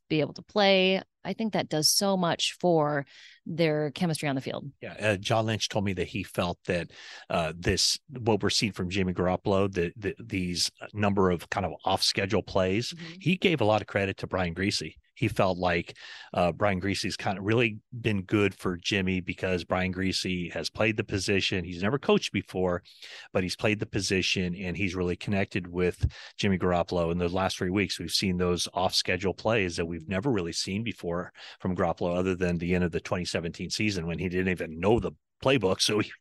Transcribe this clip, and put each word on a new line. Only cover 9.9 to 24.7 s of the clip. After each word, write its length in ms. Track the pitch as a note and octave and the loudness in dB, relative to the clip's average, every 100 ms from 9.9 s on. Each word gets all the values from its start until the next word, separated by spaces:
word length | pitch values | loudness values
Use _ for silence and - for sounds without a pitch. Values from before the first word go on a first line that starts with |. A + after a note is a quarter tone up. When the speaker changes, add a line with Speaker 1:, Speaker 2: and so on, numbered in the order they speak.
| A2+ | -2
Speaker 2:
the, 180 | G2 - | -8 -6
these 500 | A#2+ G2 F2+ E2+ - - - | -6 -4 -2 -2 -4 -4 -12
number 380 | G#2 G#2 G2 F#2 | 0 2 4 4
of 180 | F2 - | 2 -2
kind 160 | G#2+ F2+ | -2 -2
of 80 | D2+ F#2 | -4 -2
off-schedule 580 | F#2+ - - G2 G2+ | 2 2 0 0 0
plays, 500 | - G2 F#2 G2+ A#2+ | 0 0 2 2 -2
Speaker 1:
Mm-hmm. 200 | E3 E3+ - | -8 -14 -4
Speaker 2:
he 160 | D3 F#3 | -2 0
gave 260 | F#3+ D3+ | -2 0
a 40 | G#2+ | 2
lot 160 | G#2+ | 2
of 60 | F#2+ | 0
credit 300 | G2+ G2 - | -2 -2 -4
to 100 | - | -4
Brian 260 | F#2+ F2 | -2 -2
Griese. 400 | E2+ G2 - D#2 - _ - | -2 -2 -2 -6 -14 _ -4
He 120 | A2+ | -4
felt 300 | - G2 F2+ | 2 0 2
like, 400 | F2+ F2 - - - - - | 0 0 -4 -14 -18 -18 -6
uh, 180 | G2 F2 | 0 0
Brian 280 | D#2 G#2 F#2 | 2 0 0
Griese's 380 | G2 F#2+ G2+ - | -2 -2 -4 -4
kind 220 | A2 F#2+ | -4 -2
of 40 | |
really 360 | G2 A2+ A#2 G#2+ _ | 0 2 2 -2 _
been 300 | B2 A2+ G2+ | -4 -2 -2
good 320 | F2+ G#2 G2+ | 2 2 2
for 240 | - G2 F2 | 0 -4 -4
Jimmy 420 | - G2+ F#2 F#2 | 0 0 2 0
because 440 | F2 F2 F#2+ F2+ | -2 -4 -2 -2
Brian 280 | - F#2 F#2 | 0 0 0
Griese 600 | F2+ F#2+ - F#2+ F2+ E2+ | 0 0 0 -2 -4 -4
has 160 | E2+ D#2 | -6 -8
played 260 | - A2 A2 | 0 0 2
the 80 | |
position. 640 | G#2 G2+ G2+ G2 - F#2+ F2 | -2 -2 2 2 2 -2 -4
He's 160 | F2 | -2
never 160 | G2 C#3 | -2 0
coached 340 | - G#3 - | 2 2 2
before, 520 | G2+ - F#2+ F#2 F2 - - - - - | -4 -4 -2 0 -2 -6 -20 -18 -18 -4
but 80 | G2 | -2
he's 140 | F2+ - | -2 0
played 240 | A2+ G#2+ | 0 0
the 80 | A2 | -2
position, 640 | G#2 F#2+ F#2+ - F#2+ F2+ F2+ | -2 0 2 2 0 -2 -4
and 220 | F#2 | -6